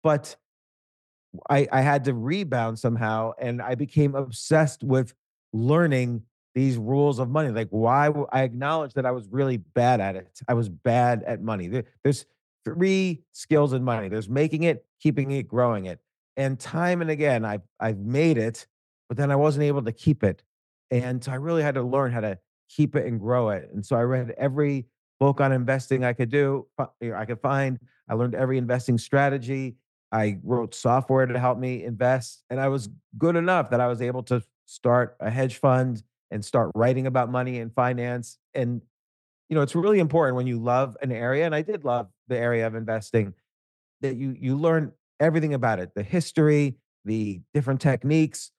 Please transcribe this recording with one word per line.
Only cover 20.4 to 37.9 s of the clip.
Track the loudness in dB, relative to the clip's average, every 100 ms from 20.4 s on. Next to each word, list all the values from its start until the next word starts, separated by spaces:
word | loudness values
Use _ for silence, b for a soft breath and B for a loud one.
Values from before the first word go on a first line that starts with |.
| _ _ _ _ _
And | -2 -2 -6
so | -6
I | -6
really | -2 0
had | 0
to | 0
learn | 0 0 0
how | -2
to | -4 -6 _ _ _
keep | 0 2 2
it | -2
and | -4
grow | 0 0 2
it. | -2 -6
And | -10
so | -2 0
I |
read | 2 0 -4 -4
every | -2 0 0 -2 -8 _ _ _
book | 2 4
on | 2
investing | 2 0 -2 0 0
I | 0
could | -2 0
do, | 2 2 -2 -6 -8
fi-, | -8 _
you | -8
know, | -6
I | -6
could | -4
find. | -2 0 -2 -4 b b -6
I |
learned | -2 -2 0
every | 0 0
investing | 0 -2 0 -2
strategy. | 2 2 2 0 -4 -6 -6 -12 _ _ _
I | -2 -2 -4
wrote | -2 -2 -2 -4
software | 0 0 2 0 2
to | 0
help | -2 -2
me | -4 -6
invest. | -8 -2 0 0 -4 -18 _
And | -2
I | -2
was | -2 -6 -16 _ 0
good | 2 2
enough | 2 0 2
that | 0
I | 0
was | 0
able | -4 -6
to | -2 -2 -2 _ _
start | -4 2 4 2 _
a | -4
hedge | -2 -2 2
fund | 2 4 2 -4 -10 _ _
and | -10 -2
start | 0 0 2
writing | 2 2 0
about | 0 0
money | -2 -2 -6
and | -4
finance. | 0 0